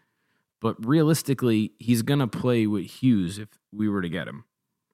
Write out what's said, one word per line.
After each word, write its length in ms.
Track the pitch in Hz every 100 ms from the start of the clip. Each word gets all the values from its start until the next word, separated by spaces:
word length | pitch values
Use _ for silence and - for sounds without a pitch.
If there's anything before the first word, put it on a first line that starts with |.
| _ _ _ _ _ _
But 240 | 113 - 110
realistically, 840 | 156 151 160 - 135 123 110 107 -
he's 240 | - 120
gonna 260 | 117 143 127
play 380 | - 127 120 107
with 180 | 104
Hughes 540 | 85 - 131 110 90 98
if 100 | 107 _ _
we 160 | 104 107
were 140 | 101
to 80 | 87
get 180 | 85 69
him. 160 | 71 - _ _ _ _